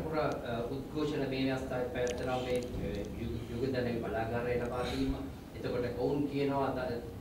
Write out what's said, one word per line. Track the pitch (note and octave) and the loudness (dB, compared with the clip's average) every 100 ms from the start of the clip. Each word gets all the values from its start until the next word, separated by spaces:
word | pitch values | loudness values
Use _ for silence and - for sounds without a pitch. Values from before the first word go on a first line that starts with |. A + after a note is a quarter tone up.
පුරා, | D#3+ D#3 D3 A#2+ | 0 0 0 0
අ, | B2 A#2 A#2+ | -2 -2 -2
උද්ඝෝෂණ | C3+ - D3+ D3 C#3 C3 | -4 -4 -2 0 0 0
මේ | C3 C3 | 2 2
අවස්ථාවේ | C3 C3 B2+ A#2+ | 2 0 -2 0
පැවැත්වෙනවා | B2 B2 B2 B2+ B2+ | 0 0 0 0 0
මේ, | B2 B2 | 2 0
අ, | B2 - - G2+ - | 0 -2 -2 -2 -4
යු-, | - A#2 A2+ - | -4 -2 -2 -4
යුග | A#2 C3+ | -2 0
දැනුම | B2 A#2 A2+ | 2 0 0
බලාගාරය | - A2+ A2+ A#2+ B2 A#2+ | 0 0 0 0 2 0
ලබා | A#2+ B2 A#2+ | 0 0 0
දීම. | C3 C3+ - - - - | 2 2 2 -2 -8 -10
එතකොට | - - B2 A#2+ B2 | -4 0 0 0 2
ඔවුන් | C3 C#3+ C#3 | 2 4 2
කියනවා | C#3 C#3 - - | 2 2 4 2
ත-, | B2+ B2 A#2+ - - | 2 0 -2 -4 -8